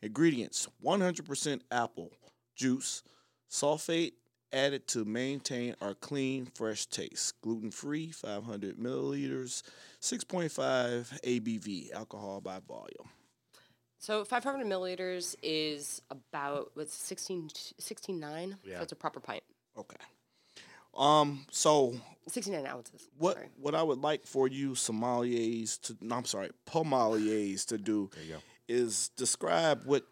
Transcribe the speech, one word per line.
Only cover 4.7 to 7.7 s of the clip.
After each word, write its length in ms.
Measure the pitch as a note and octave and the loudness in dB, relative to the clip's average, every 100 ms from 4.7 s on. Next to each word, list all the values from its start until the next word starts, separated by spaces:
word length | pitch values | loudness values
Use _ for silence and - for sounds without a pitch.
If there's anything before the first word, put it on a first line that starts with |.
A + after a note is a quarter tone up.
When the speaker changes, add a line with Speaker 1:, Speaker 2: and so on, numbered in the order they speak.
| C3+ - | 2 -2
Speaker 1:
to 180 | B2 G#2+ | -2 0
maintain 680 | A2+ C3 C#3 - B2 A#2+ - | 0 0 -2 -2 -2 -2 -4
our 140 | G2+ | -6
clean, 520 | G2 - C#3+ C3 C3+ B2 | -6 -4 -2 0 -2 -6
fresh 300 | - A2 G#2 - | -4 -4 -2 -4
taste. 540 | - - - - - | -6 -6 -4 -4 -4
Gluten-free, 720 | A2+ A2+ G#2+ | -4 -2 -4